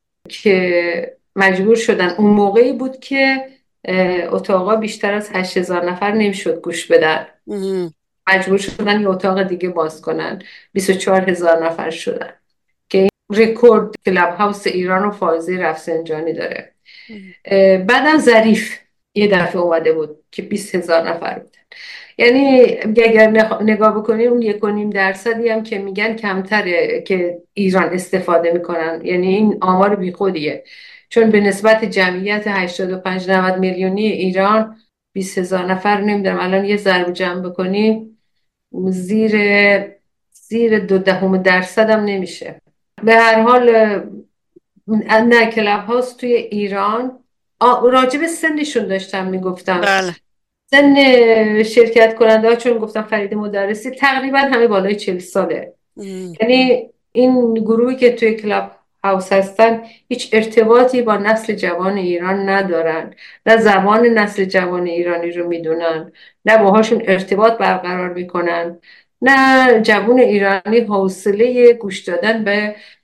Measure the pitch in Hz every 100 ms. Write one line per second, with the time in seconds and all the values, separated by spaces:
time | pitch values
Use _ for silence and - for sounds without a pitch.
0 | _ _ - - 214 185 180 175 175 170
1 | 170 - _ 196 190 185 196 226 226 185
2 | 180 175 208 208 202 208 262 233 262 -
3 | - 277 269 262 262 _ _ _ - 185
4 | 185 180 170 190 190 190 185 220 214 -
5 | 202 208 208 185 185 190 180 175 175 180
6 | 208 220 202 190 175 165 175 175 - 165
7 | 156 113 - _ - 208 190 190 175 -
8 | _ _ - 190 185 196 - - 208 208
9 | 202 190 196 190 185 180 180 175 156 -
10 | - 160 160 185 - - _ 202 190 190
11 | - 190 185 170 170 165 165 165 165 -
12 | - - - - _ _ _ _ _ 190
13 | 190 - _ 208 220 220 240 220 190 -
14 | - 180 170 - 208 196 190 180 180 185
15 | 208 202 175 165 165 185 170 165 - 165
16 | 165 156 165 - - - - _ _ -
17 | - 214 190 180 - 196 190 190 190 254
18 | 294 311 247 226 220 208 - - _ _
19 | _ 208 208 190 170 185 175 165 160 160
20 | 151 - _ - - 202 - 185 175 165
21 | - - - - - _ _ - - -
22 | - - 233 262 277 262 240 - 220 220
23 | 226 220 220 220 220 - 214 208 214 208
24 | 214 220 240 240 226 208 208 208 208 196
25 | 190 190 240 226 233 220 220 202 196 190
26 | 220 220 208 190 190 214 185 170 - 160
27 | - 185 175 175 - - 190 185 160 180
28 | - 185 180 170 170 175 175 170 160 165
29 | 175 180 185 196 214 - 190 185 202 202
30 | 185 180 196 180 147 131 - - - -
31 | _ 233 220 208 202 190 214 220 220 190
32 | 185 180 196 208 208 196 180 - 185 185
33 | 185 185 180 190 190 185 185 180 185 196
34 | 214 185 185 185 196 220 220 - _ _
35 | _ 196 190 - 180 185 180 190 208 208
36 | 208 202 190 180 180 190 202 208 196 180
37 | 175 180 185 185 180 180 185 202 220 220
38 | - _ _ _ _ _ _ 180 190 185
39 | 180 214 220 214 208 202 202 196 196 -
40 | _ _ _ _ _ 220 233 214 185 190
41 | 190 185 190 190 185 185 185 - 220 220
42 | 208 196 175 - 160 160 _ _ _ -
43 | 220 226 226 220 226 247 240 226 220 196
44 | - - - _ _ _ _ _ - 214
45 | - 220 233 233 226 226 208 208 196 240
46 | 247 - 247 233 - 208 202 196 202 226
47 | 254 254 _ _ _ _ 240 226 240 262
48 | 254 285 330 - 320 302 294 233 196 190
49 | 190 190 185 185 185 180 - 180 202 190
50 | 185 165 _ _ _ _ _ 277 285 277
51 | 269 254 233 220 220 214 220 247 226 233
52 | 226 226 226 220 226 233 247 226 214 214
53 | 214 214 202 214 208 202 196 220 254 254
54 | 277 262 262 262 233 247 233 196 196 208
55 | - 180 - 196 180 156 - - _ -
56 | 196 190 185 165 233 254 254 233 - _
57 | _ - 254 254 233 226 202 226 247 254
58 | 247 233 226 220 208 196 196 - _ _
59 | 196 190 190 196 190 - 226 226 - -
60 | _ 247 - 220 220 233 214 240 254 254
61 | 214 208 202 220 220 202 180 175 185 202
62 | 180 175 185 196 196 196 190 165 165 160
63 | - - - - - 226 214 196 190 220
64 | 240 226 202 202 190 190 180 180 180 170
65 | 175 170 170 175 175 170 160 165 170 160
66 | 160 _ - _ 208 220 196 214 220 226
67 | - 185 190 196 220 226 190 185 180 185
68 | 180 180 180 175 170 170 170 175 _ _
69 | _ _ 254 269 269 262 262 226 220 208
70 | 202 254 220 208 196 196 202 233 214 202
71 | 190 190 208 202 247 247 240 233 202 185
72 | - 175 208 226 208 208 214 208 - _